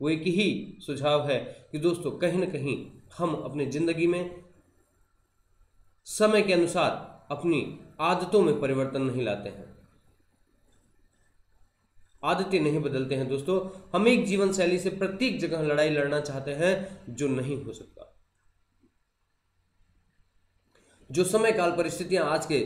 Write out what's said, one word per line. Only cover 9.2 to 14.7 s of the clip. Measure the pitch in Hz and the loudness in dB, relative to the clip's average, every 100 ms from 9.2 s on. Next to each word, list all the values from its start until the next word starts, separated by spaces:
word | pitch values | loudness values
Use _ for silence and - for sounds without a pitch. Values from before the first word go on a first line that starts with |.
लाते | 113 101 101 | -2 -4 -6
हैं, | 95 - - - _ _ _ _ _ _ _ _ _ _ _ _ _ _ _ _ _ - _ _ - - - | -12 -16 -20 -20 _ _ _ _ _ _ _ _ _ _ _ _ _ _ _ _ _ -20 _ _ -20 -20 -6
आदतें | 147 180 190 190 | -2 0 0 2
नहीं | 151 151 | 2 0
बदलते | 147 131 131 135 | 0 -2 -2 -2
हैं | 127 | -2
दोस्तों। | 135 139 185 190 - - | -2 0 -2 -2 -10 -6
हम | 175 226 | 2 4
एक | 247 196 | 4 4
जीवन | 196 196 | 2 2
शैली | 196 175 | 2 2